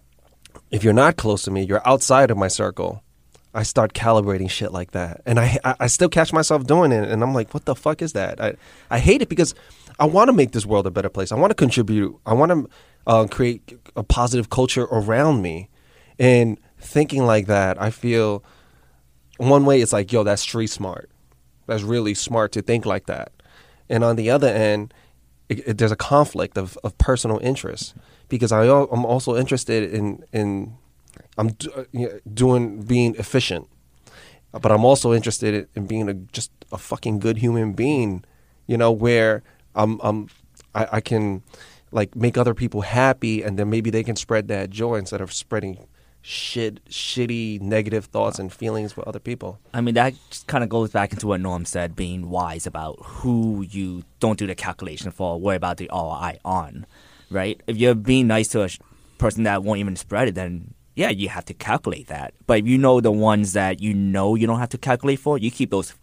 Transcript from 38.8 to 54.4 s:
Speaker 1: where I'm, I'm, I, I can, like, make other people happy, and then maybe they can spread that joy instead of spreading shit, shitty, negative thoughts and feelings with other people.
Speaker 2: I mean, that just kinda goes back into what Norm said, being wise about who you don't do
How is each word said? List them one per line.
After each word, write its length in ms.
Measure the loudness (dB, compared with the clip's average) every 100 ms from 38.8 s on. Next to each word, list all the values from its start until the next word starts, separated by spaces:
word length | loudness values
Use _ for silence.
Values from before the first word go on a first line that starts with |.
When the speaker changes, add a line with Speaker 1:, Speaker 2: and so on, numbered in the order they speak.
| 2
Speaker 1:
where 500 | 4 2 4 4 2 -4 _ _
I'm, 240 | -2 0 0
I'm, 260 | -2 -4 -8 _ _ _ _
I, 140 | -6 -4
I 80 | -4
can, 420 | -2 -2 -2 -4 -10 -20 -20 -20 _
like, 240 | -4 -4 0
make 220 | 0 2
other 160 | 0
people 280 | 0 -4 -4
happy, 600 | -2 2 2 2 -2 -2
and 160 | -2 -2
then 100 | 0
maybe 220 | 0 0
they 140 | -2
can 120 | -2 -6
spread 320 | -2 -2 -2
that 220 | -6 -6
joy 260 | -6 -4 -4
instead 240 | -6 -8
of 120 | -8
spreading 540 | -10 -6 -6 -6 -12 -18 _ _ _
shit, 580 | -14 -12 -8 -6 -6 -8 -14
shitty, 720 | -10 -8 -4 -4 -4 -6 -6
negative 440 | -2 -2 0 -4 -4
thoughts 320 | -2 -2 -4
and 140 | -10
feelings 440 | -8 -6 -6 -6 -10
with 100 | -12
other 100 | -12
people. 400 | -10 -10 -12 -16 _
Speaker 2:
I 60 | -4
mean, 140 | 0 2
that 180 | 2 -2 _
just 160 | -18 -6
kinda 220 | -4 -2
goes 240 | -2 -2
back 200 | -2 -4
into 140 | -4 -4
what 140 | -2
Norm 240 | -2 -6
said, 320 | -6 -6 -6 -6
being 340 | -8 -8 -6
wise 340 | -4 -4 -6 -10
about 300 | -10 -10 -12
who 600 | -16 -6 -2 0 0 -4 -6
you 360 | -8 -8 -10 -14 _
don't 180 | -2
do 80 | -2